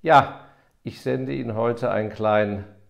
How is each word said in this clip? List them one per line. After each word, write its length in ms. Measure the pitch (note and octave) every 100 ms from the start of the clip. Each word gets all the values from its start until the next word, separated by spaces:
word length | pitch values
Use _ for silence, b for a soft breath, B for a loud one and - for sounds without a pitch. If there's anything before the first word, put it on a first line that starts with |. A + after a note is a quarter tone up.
Ja, 400 | D#3+ D3 C3 B B B B _
ich 160 | - A2
sende 320 | C3 C3 C3
Ihnen 240 | C#3 A#2+ A2
heute 360 | A#2 A#2+ B2
einen 180 | G#2+ G#2+
kleinen 560 | - G#2+ G#2+ G#2 G2+ G2+ -